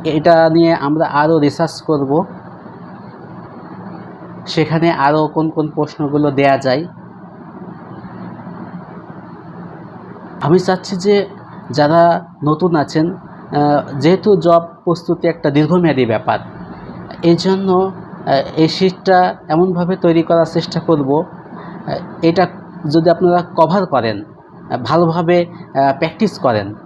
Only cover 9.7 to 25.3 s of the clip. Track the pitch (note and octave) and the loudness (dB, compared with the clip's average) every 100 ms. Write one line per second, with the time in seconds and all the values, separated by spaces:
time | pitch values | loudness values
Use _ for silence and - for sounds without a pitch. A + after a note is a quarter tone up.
9.7 | - - - - - - - C#3 F3+ F3+ | -16 -18 -18 -18 -18 -18 -8 2 2 2
10.7 | F#3 - G3 G3 G3+ F#3 - - - - | -4 -4 -4 2 2 0 -10 -18 -18 -8
11.7 | A#2+ D3 E3 E3+ E3+ - - C#3+ D3+ F#3 | 0 4 6 6 4 -4 -6 -2 0 0
12.7 | E3 C#3 D#3+ D#3+ F#3 - - - D3 D3 | 0 0 0 -2 -4 -14 -20 -6 0 2
13.7 | D3 - C#3+ C#3 F#3 G#3+ G3 D#3+ E3+ E3+ | 2 0 0 2 2 4 2 6 4 2
14.7 | - - E3+ - E3+ E3+ E3 D#3 C#3+ D3+ | -8 -4 -4 -2 -2 0 0 0 2 2
15.7 | F3+ E3+ C3 A#2+ A2 - G#2+ - - - | 2 2 2 2 0 0 -2 -4 -16 -16
16.7 | - - - - - E3+ E3+ F#3 F#3+ G3 | -16 -16 -16 -16 -2 2 2 2 0 2
17.7 | F#3 F#3+ F3+ - - - C3+ C3+ - D#3+ | 0 0 -4 -16 -14 -2 0 0 0 0
18.7 | - F#3+ F3+ - F#3 F3+ G3 - D#3 F#3 | 2 0 0 2 4 4 0 -2 2 2
19.7 | F3 F3 F#3 F3 E3 D#3+ E3+ D#3+ - E3 | 2 -2 0 2 2 4 2 2 -2 -4
20.7 | - - D#3+ C3+ C#3+ F3 - - - - | -6 0 0 2 0 -2 -10 -18 -18 -16
21.7 | - - C#3+ - - E3 F3 F3 - - | -14 -8 -8 -10 -2 0 2 0 -2 -18
22.7 | - D#3 D#3 E3 E3+ F3+ F3 F3 - D#3+ | -10 0 2 4 4 4 2 0 0 2
23.7 | F#3+ F#3 C3+ A2+ G#2 G#2 - - - - | 2 0 0 0 -4 -8 -20 -20 -20 -10
24.7 | B2 A#2 D#3+ E3+ E3 E3 | -8 0 2 2 0 2